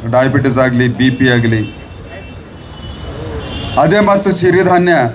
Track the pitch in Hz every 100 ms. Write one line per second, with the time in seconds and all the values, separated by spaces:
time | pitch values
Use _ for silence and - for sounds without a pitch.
0 | 117 123 135 135 135 123 131 120 123 120
1 | 131 123 131 120 113 113 104 - - -
2 | - - - - - - - - - -
3 | - - - - - - - 127 151 208
4 | 202 196 202 180 180 175 185 180 175 160
5 | 120